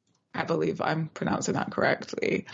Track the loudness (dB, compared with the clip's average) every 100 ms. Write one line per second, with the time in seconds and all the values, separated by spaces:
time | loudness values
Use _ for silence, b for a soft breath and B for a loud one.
0 | _ _ _ -4 0 2 2 0 0 0
1 | -2 -2 0 0 0 0 0 2 2 2
2 | -2 -4 0 0 -2